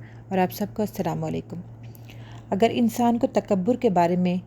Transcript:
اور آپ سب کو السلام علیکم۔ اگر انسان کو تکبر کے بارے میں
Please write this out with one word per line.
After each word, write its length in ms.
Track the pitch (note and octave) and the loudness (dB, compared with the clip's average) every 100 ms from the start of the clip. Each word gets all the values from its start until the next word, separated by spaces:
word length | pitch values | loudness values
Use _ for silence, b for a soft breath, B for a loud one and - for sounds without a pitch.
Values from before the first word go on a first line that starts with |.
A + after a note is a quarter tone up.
| B B - | B B -4
اور 80 | F#3+ | 0
آپ 160 | F3+ | 0
سب 120 | - G#3 | 0 -6
کو 80 | - | -2
السلام 420 | G#3 - E3+ D#3 | -4 -2 -4 -2
علیکم۔ 360 | D#3+ E3 - E3+ - - - B B B B B B | -4 -6 -8 -12 -14 -16 -18 B B B B B B
اگر 180 | G3 A3+ | 2 2
انسان 460 | - A#3 - A#3+ A#3 | 4 2 4 2 2
کو 100 | B3+ | 2
تکبر 480 | G#3+ - G3 F#3 B3+ | 0 0 0 2 2
کے 140 | A#3+ | 2
بارے 260 | F3+ E3+ F3+ | 4 4 4
میں 200 | F3+ F3+ | 2 0